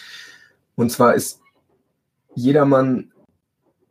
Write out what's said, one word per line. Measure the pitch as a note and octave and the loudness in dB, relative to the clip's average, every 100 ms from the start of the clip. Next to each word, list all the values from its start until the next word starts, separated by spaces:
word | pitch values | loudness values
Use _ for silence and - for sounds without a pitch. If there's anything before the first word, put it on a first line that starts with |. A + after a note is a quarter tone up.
| - - - - _ _ _ | -20 -20 -20 -20 _ _ _
Und | - A#2 | -6 -4
zwar | - B2 | 0 2
ist | G#2 - - _ _ _ _ _ _ _ _ _ | 2 -4 -12 _ _ _ _ _ _ _ _ _
jedermann | - B2 C#3+ C#3 C3+ C3 B2 - _ _ _ _ _ _ _ _ | -6 0 2 2 2 0 -4 -8 _ _ _ _ _ _ _ _